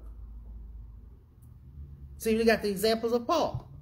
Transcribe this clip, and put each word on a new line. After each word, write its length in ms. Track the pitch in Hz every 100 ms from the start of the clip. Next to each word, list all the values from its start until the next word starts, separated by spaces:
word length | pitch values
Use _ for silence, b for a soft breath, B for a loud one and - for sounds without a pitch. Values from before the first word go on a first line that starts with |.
| - - - - - - - - - - - - - - - - - - - - - -
See, 180 | 226 220
we 80 |
got 180 | 226 208
the 60 | 208
examples 440 | 190 214 226 233
of 140 | 240 233
Paul, 420 | 320 208 - - -